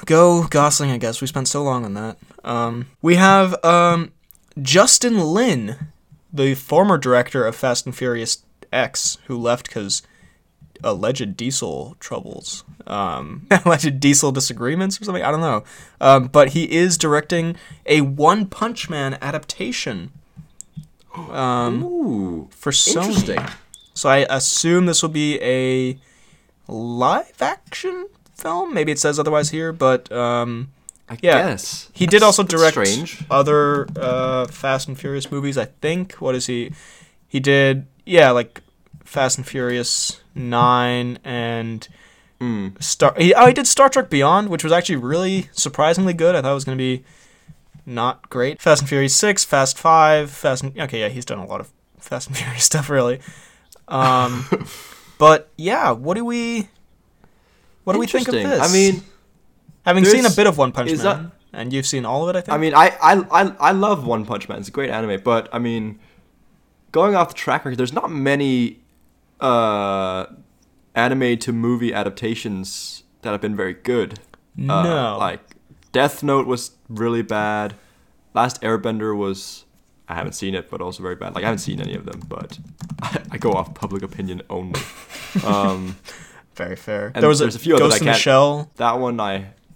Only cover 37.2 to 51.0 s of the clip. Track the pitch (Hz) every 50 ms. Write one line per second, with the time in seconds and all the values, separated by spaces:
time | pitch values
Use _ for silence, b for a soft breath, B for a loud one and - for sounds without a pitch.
37.2 | _ _ - 139 135 139 139 139 139 135 135 135 135 - _ _ _ - 175 165
38.2 | 147 127 123 120 120 - - - - _ _ _ _ _ - - _ - - 143
39.2 | 131 127 - 135 127 - - 131 123 123 123 123 120 - - - - - - -
40.2 | _ _ - - 127 120 120 120 123 123 123 123 123 123 123 123 123 123 123 -
41.2 | - 135 123 120 117 117 117 117 113 113 113 110 - b b b b b b b
42.2 | b b b - 123 120 113 104 98 95 - - - - - - 151 135 - -
43.2 | 165 - - - 247 247 254 285 269 - - - 269 269 269 269 254 - 156 139
44.2 | 139 151 180 202 208 202 170 151 - 156 165 175 175 - 165 127 120 127 156 175
45.2 | 190 185 190 185 - - - - - - - - 151 160 170 185 190 185 170 165
46.2 | 160 175 180 151 131 139 139 139 139 135 131 131 131 127 127 131 b b b b
47.2 | b b b b b b b _ _ _ - - _ 135 120 117 120 127 123 -
48.2 | - - - 123 123 139 156 - - 170 151 139 143 135 147 139 139 135 - -
49.2 | 214 208 196 - - - 151 139 135 131 - - - 160 160 160 156 156 151 151
50.2 | 147 143 - - - 143 131 127 139 135 139 - 151 131 123 113